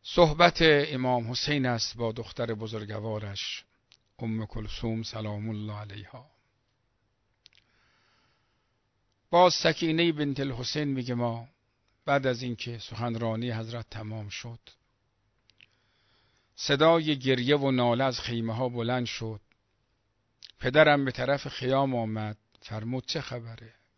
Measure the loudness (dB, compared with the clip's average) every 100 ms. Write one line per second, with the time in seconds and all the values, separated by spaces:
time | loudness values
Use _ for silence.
0 | 0 4 4 6 4 6 6 6 4 -2
1 | 0 0 -2 -6 -2 0 0 -2 -4 -4
2 | -6 -4 -10 -6 -4 -4 -6 -10 -8 -8
3 | -6 -6 -8 -8 -8 -10 _ _ _ _
4 | _ -8 -6 -4 -6 -8 -8 -6 -4 -4
5 | -6 -8 -6 -6 -6 -6 -8 -10 -12 -14
6 | -16 -20 -20 _ _ _ _ _ _ _
7 | _ _ _ _ -20 _ _ _ _ _
8 | _ _ _ _ _ _ _ _ _ _
9 | _ _ _ 6 6 6 0 2 0 2
10 | 2 2 -2 -2 -4 -4 -6 -4 -2 -2
11 | -2 -2 -2 -4 -12 _ _ _ _ _
12 | 0 2 2 -2 -4 -6 -8 -10 -12 -6
13 | -4 -2 -2 -2 -4 -4 -6 -10 -10 -12
14 | -10 -10 -10 -12 -12 -16 -20 _ _ _
15 | _ _ _ _ _ _ _ _ _ _
16 | _ _ _ _ _ -10 -2 4 6 6
17 | 4 0 2 2 4 2 4 4 4 4
18 | 0 -2 -6 -4 -2 -2 -4 -2 -2 -2
19 | -4 -6 -8 -10 _ _ _ _ _ _
20 | _ _ _ _ -20 _ 4 8 8 6
21 | 2 -2 -2 -2 -4 -6 0 2 2 0
22 | -2 -4 -6 -10 _ _ -12 -8 -6 -6
23 | -6 -8 -6 -10 -12 -18 -20 _ _